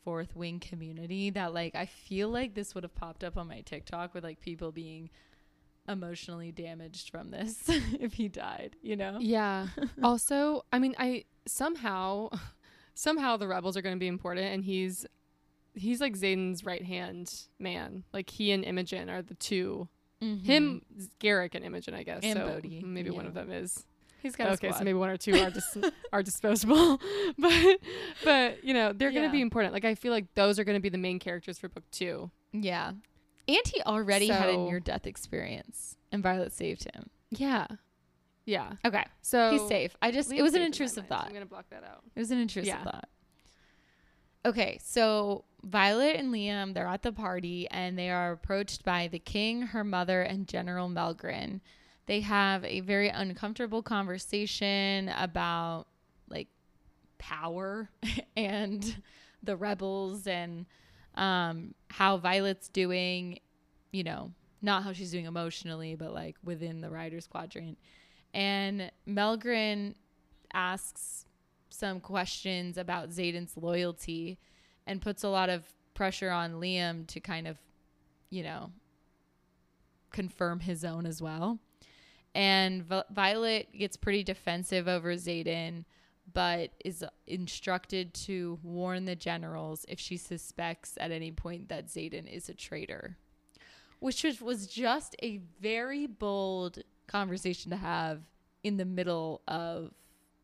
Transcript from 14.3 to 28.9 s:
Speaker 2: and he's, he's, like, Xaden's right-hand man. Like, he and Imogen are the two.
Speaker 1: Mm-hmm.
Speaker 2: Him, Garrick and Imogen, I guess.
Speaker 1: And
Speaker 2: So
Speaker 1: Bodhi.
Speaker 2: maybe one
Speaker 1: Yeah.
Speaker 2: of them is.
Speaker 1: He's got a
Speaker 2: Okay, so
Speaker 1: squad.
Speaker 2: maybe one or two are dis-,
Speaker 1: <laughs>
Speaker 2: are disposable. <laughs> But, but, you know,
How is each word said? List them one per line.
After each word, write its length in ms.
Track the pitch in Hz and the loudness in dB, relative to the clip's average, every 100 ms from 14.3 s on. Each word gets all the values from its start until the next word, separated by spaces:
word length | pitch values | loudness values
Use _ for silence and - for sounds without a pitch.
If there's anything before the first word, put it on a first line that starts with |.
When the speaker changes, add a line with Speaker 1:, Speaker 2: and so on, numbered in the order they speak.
| 180 196 | -2 0
Speaker 2:
and 160 | 196 | -2
he's, 420 | 190 185 185 185 - - _ _ _ _ _ 202 | 0 0 0 -2 -10 -16 _ _ _ _ _ -4
he's, 260 | 208 247 | -2 2
like, 120 | 277 190 | 0 2
Xaden's 500 | 196 190 185 175 - | 2 2 0 -2 -4
right-hand 640 | 175 175 180 180 175 175 - - - | -6 -4 -6 -6 -8 -10 -12 -16 -8
man. 440 | 190 175 - 185 - | -6 -6 -6 -10 -8
Like, 180 | 202 185 | -8 -8
he 200 | - 208 | 0 4
and 120 | 196 - | 4 2
Imogen 460 | 180 175 185 180 | -2 -2 -4 -6
are 100 | 180 | -6
the 140 | 175 175 | -8 -8
two. 540 | - 190 190 - 175 _ _ _ | -2 0 0 -4 -8 _ _ _
Speaker 1:
Mm-hmm. 200 | 220 208 | -4 0
Speaker 2:
Him, 380 | 196 302 294 247 - 202 190 - | 6 8 6 0 -10 -14 -14 0
Garrick 340 | 214 196 175 | 4 4 2
and 100 | 175 | -4
Imogen, 300 | 180 180 - | -8 -8 -8
I 80 | 170 | -8
guess. 200 | 165 180 | -6 -2
Speaker 1:
And 160 | 214 214 | 0 0
Speaker 2:
So 80 | 180 | 0
Speaker 1:
Bodhi. 340 | 160 165 165 | -4 -6 -8
Speaker 2:
maybe 280 | 185 180 180 | -6 -4 -4
one 140 | 180 - | -6 -6
Speaker 1:
Yeah. 20 | |
Speaker 2:
of 60 | 175 | -8
them 160 | 175 | -8
is. 340 | 180 180 - - _ _ - | -6 -6 -8 -10 _ _ -10
Speaker 1:
He's 160 | 269 247 | -8 0
got 100 | 214 | 2
a 40 | |
Speaker 2:
Okay, 160 | 190 190 | 2 0
so 60 | 175 | 0
Speaker 1:
squad. 100 | 196 | 2
Speaker 2:
maybe 120 | 185 | 2
one 120 | 190 | 2
or 80 | 190 | 0
two 180 | 208 185 | 6 6
are 120 | 185 | 6
dis-, 260 | 190 - 208 339 - | 0 -6 0 0 0
Speaker 1:
<laughs> 180 | - | 0
Speaker 2:
are 100 | 202 | 0
disposable. 800 | 190 - 214 208 214 302 339 269 392 403 | 0 0 4 4 8 10 10 8 2 0
<laughs> 180 | 381 285 | 0 4
But, 420 | 339 339 359 392 - - - - | 6 10 10 8 4 -8 -8 2
but, 400 | 311 269 247 - | 8 8 6 2
you 100 | 254 | 2
know, 200 | 254 214 | 6 4